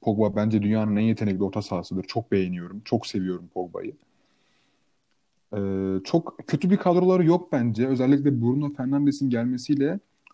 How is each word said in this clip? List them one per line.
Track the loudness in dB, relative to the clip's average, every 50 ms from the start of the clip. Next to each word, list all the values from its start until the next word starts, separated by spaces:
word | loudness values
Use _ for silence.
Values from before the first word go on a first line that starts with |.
| -2
Pogba | 0 2 2 2 2 2
bence | 0 0 2 2 2 2
dünyanın | 2 0 0 0 0 0
en | 2 2
yetenekli | 2 0 0 0 -2 -2 -2 -2
orta | -2 -2 -4 -6
sahasıdır. | -4 -6 -6 -6 -6 -6 -6 -6
Çok | -6 -6 -6 -4 0 0
beğeniyorum. | 0 0 -2 -4 -8 -10 -10 -14 -16 -4
Çok | -2 -2 -2 -2
seviyorum | -4 -6 -4 -4 -4 -4 -6 -10 -10 _
Pogba'yı. | -8 -8 -8 -10 -10 -12 -12 -14 -16 _ _ _ _ _ _ _ _ _ _ _ _ _ _ _ _ _ _ _ _ _ _ _ _ _ _ _ _ _ _ -6
Ee, | -4 -4 -2 -2 -2 -2 -2 -2 -2 -2
çok | 0 0 0 0 -2 -8 -14 -6
kötü | -4 -4 -2 2 2
bir | 2
kadroları | 2 4 2 4 4 4 4 4 4 6
yok | 4 4 2 2 -2 -2
bence. | 0 0 0 0 0 0 0
Özellikle | 2 2 4 4 4 4 4 2 2 2 2
Bruno | 2 2 0 0 -2 -4
Fernandes'in | -6 -4 -2 0 2 2 2 2 2 0 0
gelmesiyle | 0 0 0 0 -2 -4 -2 -2 0 0 0 0 -2 -4 -8 _ _ _ _ _